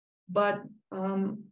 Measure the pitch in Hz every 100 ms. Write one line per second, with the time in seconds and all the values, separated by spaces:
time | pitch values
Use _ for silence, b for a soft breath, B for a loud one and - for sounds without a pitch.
0 | _ _ - 180 202 202 - - - 190
1 | 190 190 196 - -